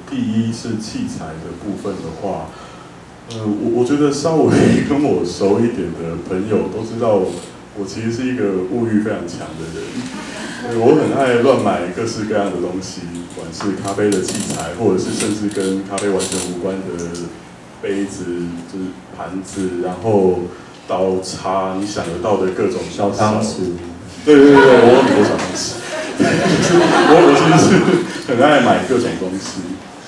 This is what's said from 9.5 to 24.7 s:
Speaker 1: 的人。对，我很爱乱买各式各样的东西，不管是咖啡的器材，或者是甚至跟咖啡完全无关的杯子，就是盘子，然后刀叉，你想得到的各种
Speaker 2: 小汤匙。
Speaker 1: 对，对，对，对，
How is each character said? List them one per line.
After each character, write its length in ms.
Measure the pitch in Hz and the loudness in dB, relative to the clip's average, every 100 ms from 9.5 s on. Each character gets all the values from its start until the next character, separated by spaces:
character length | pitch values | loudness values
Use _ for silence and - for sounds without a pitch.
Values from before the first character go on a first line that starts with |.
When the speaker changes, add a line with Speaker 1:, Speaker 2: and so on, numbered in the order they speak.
Speaker 1:
的 80 | 80 80 | -12 -10
人。 100 | 190 208 247 247 - - - 214 - | -10 -10 -8 -10 -10 -12 -12 -10 -10
对， 160 | 240 117 | -6 2
我 180 | 120 | 4
很 220 | 156 - 139 | 4 4 0
爱 240 | 131 117 | 2 2
乱 220 | 139 117 | 4 2
买 260 | 104 90 87 | 0 -2 -4
各 100 | 104 | -6
式 200 | 113 - | -6 -6
各 120 | 107 107 | -4 -2
样 100 | 101 | -2
的 140 | 90 | -4
东 220 | 90 92 | -6 -6
西， 180 | 92 - 85 85 87 | -10 -12 -12 -12 -12
不 80 | 90 | -14
管 60 | 82 | -14
是 260 | 82 104 92 | -8 -4 -4
咖 140 | 98 | -4
啡 160 | 98 104 | -2 0
的 100 | 98 | 0
器 140 | - - - | -2 -4 -6
材， 220 | - - | -6 -6
或 180 | - 110 | -2 0
者 60 | - | 0
是 160 | - | -2
甚 180 | 107 110 | -2 -2
至 140 | 104 104 | -2 -4
跟 380 | 95 95 95 98 | -2 -2 -4 -4
咖 100 | 98 | -4
啡 140 | 101 | -2
完 80 | 92 | -2
全 180 | - 92 90 | -2 -4 -6
无 80 | 87 | -6
关 160 | 95 | -6
的 160 | 95 92 85 85 85 87 - - - - - | -6 -8 -8 -8 -10 -12 -14 -20 -20 -20 -10
杯 240 | 104 98 | -6 -4
子， 200 | 98 - 90 87 87 85 85 | -4 -6 -8 -6 -6 -8 -10
就 80 | 95 | -10
是 80 | 92 92 - - | -10 -10 -16 -14
盘 240 | 92 95 | -10 -10
子， 380 | 92 98 92 87 | -8 -6 -4 -4
然 120 | 90 90 | -6 -4
后 380 | 110 101 92 87 90 - - - - | 0 2 2 2 -4 -10 -20 -16 -6
刀 320 | 92 95 92 | -2 0 -2
叉， 540 | 92 - 95 95 95 95 | -4 -8 -4 -2 -2 -4
你 60 | 104 | -6
想 180 | 95 | -6
得 140 | 85 87 | -6 -4
到 180 | 92 95 | -2 0
的 140 | 92 | 0
各 160 | 92 98 | -2 -2
种 140 | - 82 | -2 -6
Speaker 2:
小 200 | - 101 | -4 -4
汤 300 | 101 107 107 | 0 0 0
匙。 380 | - - 90 85 - - - - - | -2 -4 -6 -6 -10 -14 -16 -2 6
Speaker 1:
对， 80 | |
对， 120 | 143 143 | 10 10
对， 60 | 139 | 10
对， 40 | 131 | 10